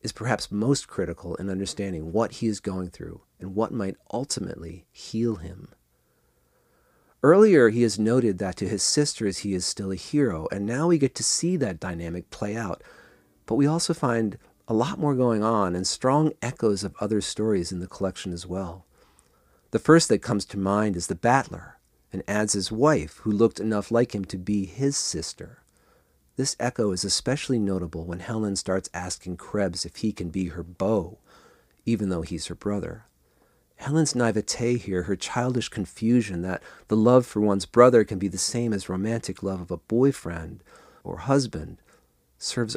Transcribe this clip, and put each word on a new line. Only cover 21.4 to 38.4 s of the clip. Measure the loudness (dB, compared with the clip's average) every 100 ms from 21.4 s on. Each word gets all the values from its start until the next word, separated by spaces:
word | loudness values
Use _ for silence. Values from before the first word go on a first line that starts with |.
| 2 -10 -16 -20 _ _ _
and | -10 -4
adds | -2 0
his | -2 -4
wife, | 2 4 2 -2 -6
who | -2
looked | 4 2 2
enough | -2 -2 0
like | 0 2 -2
him | -6
to | -6
be | -2 -2 -2
his | -2 -2 0
sister. | -4 -6 -8 -12 -16 -20 _ _ _ _ _ _ _ -4
This | -4 -2
echo | -4 0 -2
is | 0 -2
especially | -2 -2 -2 -2 0
notable | 0 -2 -4 -8
when | -8 -8
Helen | -6 -4 -2 -4
starts | -2 -4 -4 -8
asking | -8 -10 -10 -12
Krebs | -6 -2 -2 -4 -10
if | -6
he | -4
can | -4 -6
be | -4 -6
her | -6
beau, | -10 -4 0 0 -2 -10 _ -20 -20 _ _ _ -2
even | 0 0
though | -2
he's | -4 -8 -8
her | -8
brother. | -4 -4 -4 -10 -16 _ _ _ _ _ _ -12
Helen's | -2 2 2 2
naivete | 2 2 -2 -2 -2 -2
here, | -2 -2
her | -2 -4
childish | -4 -2 0 -2 -4
confusion | -6 -8 -2 2 2 2 -4
that | -4 -6 -8 -16 -2
the | 4
love | 8 8 6
for | 2
one's | 2 2 4
brother | 8 10 10
can | 6 0
be | -4
the |
same | -2